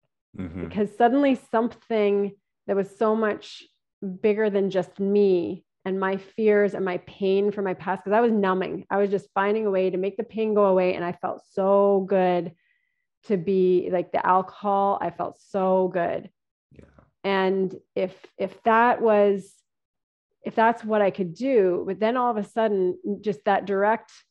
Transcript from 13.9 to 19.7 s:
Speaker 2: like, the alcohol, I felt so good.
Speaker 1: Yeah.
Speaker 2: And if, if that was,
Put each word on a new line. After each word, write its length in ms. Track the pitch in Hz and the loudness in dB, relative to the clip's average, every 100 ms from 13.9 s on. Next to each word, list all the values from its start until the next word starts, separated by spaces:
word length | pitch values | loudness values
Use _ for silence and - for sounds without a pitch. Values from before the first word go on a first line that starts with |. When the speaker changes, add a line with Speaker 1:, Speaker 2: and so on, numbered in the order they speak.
Speaker 2:
like, 220 | 180 - | -4 -2
the 140 | - - | -2 2
alcohol, 720 | 185 185 - 208 196 196 196 | 2 0 -6 -2 0 0 -2
I 100 | 175 | -6
felt 280 | - 175 - | -6 -10 -10
so 500 | _ 196 190 185 185 | _ -2 0 2 0
good. 420 | 175 170 - - _ _ _ _ | -2 -2 -4 -10 _ _ _ _
Speaker 1:
Yeah. 120 | - - _ _ _ | -20 -20 _ _ _
Speaker 2:
And 520 | 196 196 190 190 190 - _ | -2 0 0 0 -2 -6 _
if, 200 | - 185 - - - | -6 -6 -8 -20 -8
if 260 | 190 - | -8 -4
that 360 | - 226 240 - | 2 4 4 2
was, 540 | 226 208 202 202 - _ _ | 2 4 4 2 -6 _ _